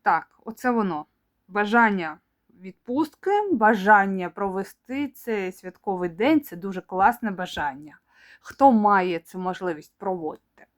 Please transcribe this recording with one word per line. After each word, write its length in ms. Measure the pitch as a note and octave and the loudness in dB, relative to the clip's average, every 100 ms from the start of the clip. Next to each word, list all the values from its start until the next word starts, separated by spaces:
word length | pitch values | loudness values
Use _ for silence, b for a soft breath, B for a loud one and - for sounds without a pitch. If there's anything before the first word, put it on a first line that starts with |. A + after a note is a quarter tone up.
Так, 380 | G#3 E3 - _ - | 0 0 -4 _ -16
оце 260 | A3 B3+ | -6 -2
воно. 340 | A#3 G3+ D3+ - _ _ _ _ | 0 -2 -4 -10 _ _ _ _
Бажання 680 | G3 G#3 A#3 A3+ G3 D#3+ D3+ _ _ _ _ | -4 2 4 4 2 -6 -10 _ _ _ _
відпустки, 680 | F#3 - - C4 D#4 _ F#4+ G#4 G#4 | -20 -20 -6 -4 -4 _ -2 0 0
бажання 800 | C4+ A3 A3 F#3+ G#3 G3 F#3+ F3 | 2 4 4 6 4 4 -4 -6
провести 760 | - G3 F#3+ F#3+ - - C4 C#4+ | -6 -6 -6 -8 -14 -10 -8 -8
цей 440 | - - G#3+ F#3 | -10 -6 -6 -6
святковий 580 | F#3 F#3 - - F#3 F3+ | -8 -18 -10 -6 -4 -4
день, 320 | E3 B3 D#4 | 0 2 2
це 140 | D4 F3 | 0 -12
дуже 260 | G3 F#3 | -10 -10
класне 500 | - F#3 G3+ A#3 A3 | -6 2 2 2 -6
бажання. 680 | F#3+ F3+ - D3 C3+ D3+ - _ b b b | -6 -8 -6 -8 -8 -18 -20 _ b b b
Хто 320 | - - C#4 | -20 4 6
має 480 | A3+ G#3 G3+ F#3 E3 | 6 4 4 2 -4
цю 200 | - F#3 | -8 -8
можливість, 540 | F#3 F3 F3+ D3+ - _ | -8 -4 -6 -6 -12 _
проводьте. 680 | G3 F#3 D#3 D#3 _ _ C3 | -8 -6 -8 -12 _ _ _